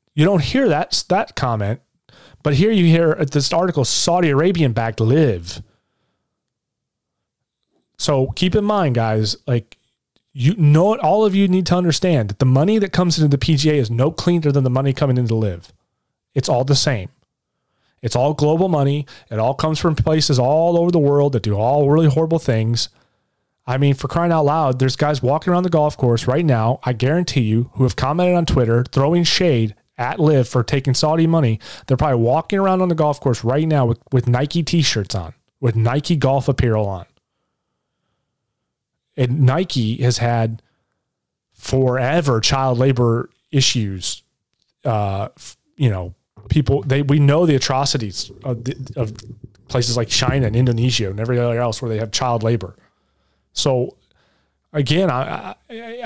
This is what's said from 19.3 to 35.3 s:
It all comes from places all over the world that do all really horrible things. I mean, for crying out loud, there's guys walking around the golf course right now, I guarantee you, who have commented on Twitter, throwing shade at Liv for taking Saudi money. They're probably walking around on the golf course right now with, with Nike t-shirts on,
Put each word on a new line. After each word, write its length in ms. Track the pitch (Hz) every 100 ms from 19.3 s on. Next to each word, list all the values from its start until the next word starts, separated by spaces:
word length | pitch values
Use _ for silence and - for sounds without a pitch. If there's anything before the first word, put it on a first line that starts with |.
It 80 | 110
all 160 | 113 135
comes 240 | 156 156
from 160 | 175 151
places 420 | - 156 - 127
all 400 | 123 156 170 175
over 140 | 175
the 80 | 175
world 320 | 143 143 143
that 80 | 127
do 140 | 104 101
all 340 | 117 143 139
really 200 | 156 160
horrible 280 | 135 160 165
things. 520 | - 110 110 117 - _ _ _ _ _ _ _ -
I 140 | 131
mean, 160 | 143 135
for 120 | 135
crying 240 | 170 170
out 140 | 165 143
loud, 320 | 160 147 127
there's 180 | 131 -
guys 280 | 147 147
walking 280 | 123 151 -
around 120 | 180
the 60 | 180
golf 280 | 165 151 -
course 300 | 123 117 -
right 180 | 135 165
now, 340 | 120 113 131
I 100 | -
guarantee 480 | 113 127 170 175 143
you, 300 | 110 110 131
who 100 | -
have 120 | 127 -
commented 400 | 131 160 180 180
on 100 | 160
Twitter, 380 | 170 113 117
throwing 400 | 127 - 139 175
shade 500 | 170 - 180 123 110 - _ -
at 220 | 123 156
Liv 280 | 151 143 123
for 140 | 127
taking 320 | 113 143 135
Saudi 320 | 127 156 165 165
money. 340 | 165 127 110 - - -
They're 100 | 131
probably 240 | 151 123
walking 380 | 117 147 - 202
around 240 | 196 185
on 60 | 185
the 60 | 160
golf 240 | 151 143
course 240 | 143 117
right 240 | 113 139 160
now 200 | 151 120
with, 120 | 113 _
with 160 | 131 120
Nike 340 | 123 147 170
t-shirts 540 | 156 170 139 110 98 98
on, 180 | 82